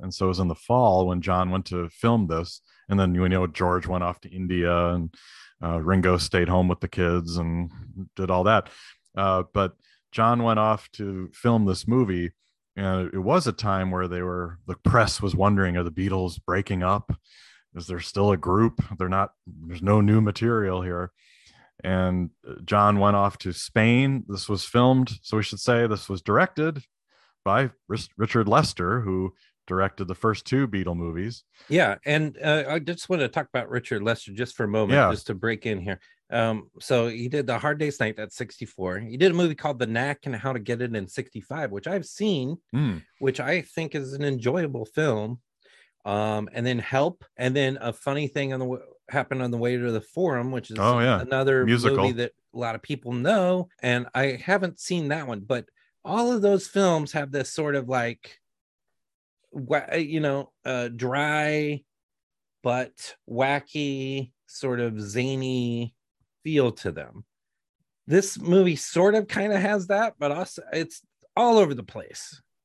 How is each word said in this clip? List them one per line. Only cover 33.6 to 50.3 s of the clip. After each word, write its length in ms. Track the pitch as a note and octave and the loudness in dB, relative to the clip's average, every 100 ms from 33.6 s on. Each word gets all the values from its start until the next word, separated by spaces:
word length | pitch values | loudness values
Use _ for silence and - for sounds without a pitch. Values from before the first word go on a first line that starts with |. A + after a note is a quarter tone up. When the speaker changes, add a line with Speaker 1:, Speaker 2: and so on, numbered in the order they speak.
| A#2 | -4
Speaker 2:
Richard 320 | A#2+ - A2 | -6 -4 -4
Lester 300 | G#2 A#2 - | -2 -2 -6
just 240 | G2 A#2+ - | -8 -8 -4
for 80 | |
a 40 | G#2+ | -2
moment, 240 | A2 G#2 | 0 2
Speaker 1:
Yeah. 180 | C#3 G#2+ | 4 4
Speaker 2:
just 160 | G#2 - | 2 -4
to 60 | |
break 320 | F#2+ A2+ A2 A#2 | -4 -4 -4 -4
in 140 | G2+ | -6
here. 200 | F#2 F#2 - _ _ | -6 -8 -10 _ _
Um, 400 | A#2 A2+ G#2+ - - | -2 0 -2 -8 -18
so 280 | - B2 A#2 | 0 0 0
he 200 | A2+ A#2+ | -4 -6
did 180 | D3 B2+ | -4 -2
The 120 | A#2 | -2
Hard 200 | D3 D3+ | -2 -2
Day's 220 | D3+ - | -4 -2
Night, 160 | A2 G#2+ | -4 -4
that's 180 | G#2+ - | -12 -10
sixty-four. 640 | A2+ - A2 - F#2 F#2 | -12 -10 -14 -8 -6 -6
He 160 | A2+ B2+ | -8 2
did 120 | F#3 | 2
a 40 | |
movie 200 | E3+ F3 | 4 0
called 240 | D3 D3+ B2+ | 0 -4 -2
The 80 | A#2+ | -2
Knack 340 | A2+ C3+ D3 | 0 -2 -4
and 100 | C#3+ | -6
How 180 | A2+ C3+ | -6 -4
to 40 | B2+ | -6
Get 220 | G#2 A#2+ | -4 -4
It 140 | B2 A2 | -4 -6
in 100 | F#2+ | -6
sixty-five, 640 | - B2+ A2+ - D3 C#3 | -10 -10 -14 -12 -8 -6
which 160 | G2 D#3 | -6 -6
I've 200 | F#3+ D3 | -6 -6
seen, 520 | - G#3+ E3 B2+ E3+ _ | -4 -2 -2 -2 -8 _
Speaker 1:
Mm. 280 | B2+ C#3+ E2+ - _ | -2 -2 -4 -10 _
Speaker 2:
which 220 | C3+ - | -4 -2
I 200 | C3 F3 | -2 -2
think 320 | C#3 - D#3+ | -4 -8 -6
is 200 | D3+ C3+ | -6 -8
an 100 | C#3 | -4
enjoyable 640 | C#3+ C3 A#2 E3+ D#3 B2+ A2 | -2 0 0 0 -2 -4 -6
film. 540 | - D#3 G#2+ A2 B2 _ _ _ _ _ _ G#2 | 0 2 2 -2 -8 _ _ _ _ _ _ -4
Um, 420 | G2+ G#2+ G#2+ G#2+ | 0 0 0 -4
and 140 | A#2+ A#2+ | -4 -2
then 120 | B2 | -2
Help, 460 | - C3+ C#3 - _ - | 0 0 0 -2 _ -4
and 180 | B2+ C3+ | -2 2
then 220 | C3+ C3+ | 0 0
A 120 | A#2 | -6
Funny 340 | G#2+ - C#3+ C#3+ | -6 -4 -4 -4
Thing 240 | D3+ C#3 | -4 -4
on 80 | C3 | -4
the 60 | B2+ | -4
W-, 160 | B2+ - - - | -6 -10 -20 -6
Happened 320 | C#3 C3+ C3 | -4 -2 -4
on 80 | B2+ | -2
the 80 | A#2 | -2
Way 180 | A#2+ B2 | -2 0
to 160 | A#2+ | -2
the 80 | A2 | -4
Forum, 500 | A2 E3 F3+ | -6 -4 -2